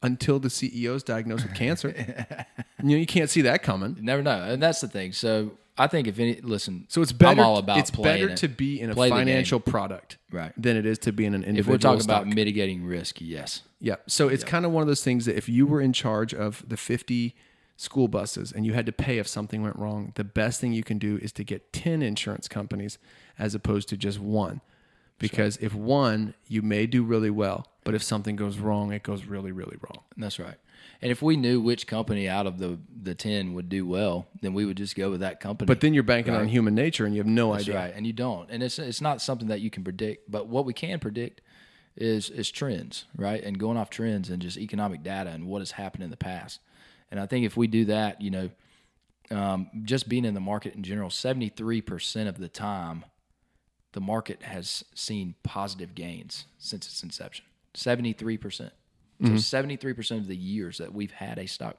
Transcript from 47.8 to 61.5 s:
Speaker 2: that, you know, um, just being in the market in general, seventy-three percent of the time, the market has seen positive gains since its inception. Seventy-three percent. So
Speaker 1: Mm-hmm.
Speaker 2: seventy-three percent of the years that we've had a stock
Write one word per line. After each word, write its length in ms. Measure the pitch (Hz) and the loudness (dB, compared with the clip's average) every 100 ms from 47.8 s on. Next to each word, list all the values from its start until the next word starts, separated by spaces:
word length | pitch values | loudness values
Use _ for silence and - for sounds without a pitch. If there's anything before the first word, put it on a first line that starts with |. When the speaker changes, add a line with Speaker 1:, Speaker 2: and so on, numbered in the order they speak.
| 104 | 2
Speaker 2:
that, 340 | 107 104 - | 2 0 -4
you 100 | 101 | -6
know, 180 | 95 92 - _ _ _ _ _ _ - | -4 -6 -10 _ _ _ _ _ _ -8
um, 380 | 104 98 95 92 110 | -2 -2 -2 -4 -8
just 260 | 107 131 113 | -2 -2 0
being 160 | 123 113 | -2 -2
in 80 | |
the 60 | 101 | -2
market 340 | 95 104 - 104 | -4 -4 -6 -10
in 80 | |
general, 260 | 92 104 92 | -6 -6 -6
seventy-three 720 | - 127 131 107 - 113 117 | -4 -2 -2 -4 -4 -2 -2
percent 460 | - 87 - 110 104 | -4 -6 -6 -4 -4
of 100 | 87 | -6
the 100 | 87 | -10
time, 560 | - 104 98 85 82 - _ _ _ _ _ _ _ _ | -8 -6 -6 -8 -10 -14 _ _ _ _ _ _ _ _
the 80 | 104 | -8
market 400 | 98 110 - 95 | -4 -4 -4 -10
has 400 | - 95 87 - - - | -12 -10 -8 -10 -10 -10
seen 400 | - 104 90 - | -8 -6 -8 -8
positive 500 | - 98 101 92 90 87 | -8 -6 -8 -8 -14 -12
gains 500 | 87 87 - - - _ | -12 -12 -14 -16 -16 _
since 300 | - 104 - | -12 -10 -10
its 160 | - | -12
inception. 420 | 85 - 92 - - _ _ - | -10 -12 -14 -16 -20 _ _ -4
Seventy-three 640 | 123 120 117 107 113 110 | 0 0 0 -2 -4 -4
percent. 360 | 101 - 113 - _ _ _ - | -6 -12 -14 -18 _ _ _ 0
So 60 | 120 | 4
Speaker 1:
Mm-hmm. 100 | 110 | 4
Speaker 2:
seventy-three 560 | 110 131 143 135 135 | 2 0 -2 -4 -6
percent 280 | 120 107 113 | -4 -4 -4
of 60 | 95 | -6
the 80 | 92 | -6
years 440 | 92 107 87 - | -4 -4 -6 -8
that 120 | 82 | -8
we've 180 | 104 101 | -6 -8
had 260 | - 101 - | -8 -10 -8
a 80 | |
stock 300 | 92 | -8